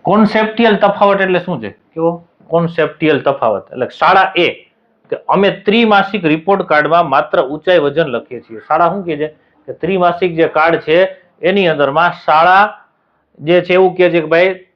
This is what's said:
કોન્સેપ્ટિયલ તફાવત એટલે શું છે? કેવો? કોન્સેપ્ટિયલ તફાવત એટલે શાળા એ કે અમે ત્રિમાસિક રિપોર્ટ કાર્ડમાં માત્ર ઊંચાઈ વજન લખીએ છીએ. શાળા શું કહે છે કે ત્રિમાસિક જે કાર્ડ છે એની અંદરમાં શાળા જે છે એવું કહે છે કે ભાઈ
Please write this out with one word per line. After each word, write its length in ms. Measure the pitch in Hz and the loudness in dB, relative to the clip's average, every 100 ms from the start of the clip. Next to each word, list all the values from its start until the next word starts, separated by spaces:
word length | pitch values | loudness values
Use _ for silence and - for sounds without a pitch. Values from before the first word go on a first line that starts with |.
કોન્સેપ્ટિયલ 720 | - 208 208 214 214 - 233 | 2 2 2 0 -2 0 2
તફાવત 460 | 196 202 - 202 190 | 2 0 2 0 2
એટલે 180 | 190 180 | 0 -2
શું 220 | 180 160 | -4 -8
છે? 80 | 107 | -10
કેવો? 580 | - _ 165 165 170 _ _ _ | -14 _ -4 -4 -4 _ _ _
કોન્સેપ્ટિયલ 720 | 165 165 170 151 - 156 139 | -2 -2 -2 -4 -2 0 0
તફાવત 500 | 135 135 117 98 - | 0 0 -2 -2 -8
એટલે 180 | 127 120 | -8 -8
શાળા 420 | - 160 190 185 | 0 2 2 2
એ 340 | 175 147 - _ _ _ _ _ | 0 -2 -4 _ _ _ _ _
કે 80 | - - | -10 -2
અમે 220 | 160 196 | 0 0
ત્રિમાસિક 760 | - - 220 226 202 196 214 | -2 -2 0 2 2 0 -4
રિપોર્ટ 380 | 165 160 175 196 | -2 -2 -2 -2
કાર્ડમાં 480 | 170 151 147 165 165 | 0 0 2 0 2
માત્ર 320 | 135 156 180 | -2 0 -2
ઊંચાઈ 380 | 135 156 - 180 | -2 -4 0 2
વજન 280 | 143 139 156 | 2 -2 -4
લખીએ 340 | 117 - 120 | -6 -8 -18
છીએ. 180 | - 110 | -16 -20
શાળા 300 | - 156 170 | -4 0 0
શું 160 | 202 | -2
કહે 120 | 170 156 | -8 -6
છે 100 | 151 _ _ _ | -8 _ _ _
કે 80 | - | -18
ત્રિમાસિક 600 | 127 170 190 175 170 185 | -8 -4 0 0 0 -4
જે 120 | 165 160 | 0 0
કાર્ડ 340 | 160 165 165 | 0 0 0
છે 340 | - 165 190 - _ _ | 0 0 0 -4 _ _
એની 260 | 170 196 180 | -2 0 0
અંદરમાં 440 | 151 139 151 175 165 | 0 0 0 -2 -2
શાળા 520 | - 156 175 185 214 - _ _ _ _ _ _ | 0 2 4 4 2 -4 _ _ _ _ _ _
જે 220 | 147 175 | 0 0
છે 120 | 175 | 2
એવું 220 | 180 185 | 2 2
કહે 140 | 180 180 | 2 2
છે 120 | 170 | 2
કે 60 | 156 | 0
ભાઈ 380 | 165 185 185 _ | 0 0 -2 _